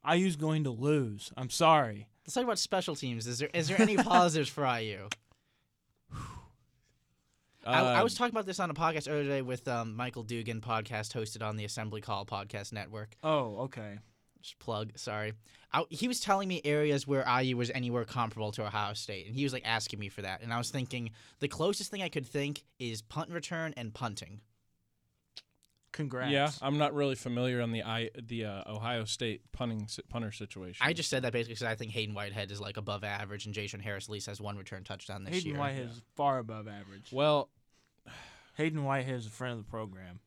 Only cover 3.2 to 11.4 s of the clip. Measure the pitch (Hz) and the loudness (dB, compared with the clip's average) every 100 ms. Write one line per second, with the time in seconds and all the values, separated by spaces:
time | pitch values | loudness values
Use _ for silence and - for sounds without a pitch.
3.2 | 113 120 147 170 156 196 220 202 226 180 | -2 -2 0 0 2 6 6 6 8 8
4.2 | 175 156 139 - 135 117 110 98 98 - | 8 6 0 2 2 2 -2 -6 -8 -10
5.2 | _ _ _ _ _ _ _ _ _ - | _ _ _ _ _ _ _ _ _ -12
6.2 | - - - _ _ _ _ _ _ _ | -10 -12 -18 _ _ _ _ _ _ _
7.2 | _ _ _ _ 117 135 151 123 233 240 | _ _ _ _ 2 4 6 6 6 4
8.2 | 240 226 190 180 175 147 165 156 147 151 | 0 0 -2 -2 -2 2 2 2 0 0
9.2 | 143 139 127 123 - 120 113 110 123 120 | 2 0 0 -4 -2 -2 -2 -4 -6 -6
10.2 | 110 117 113 113 113 110 107 113 107 123 | -6 -4 -4 -6 -2 -2 0 -4 -4 -4
11.2 | 110 107 | -6 -4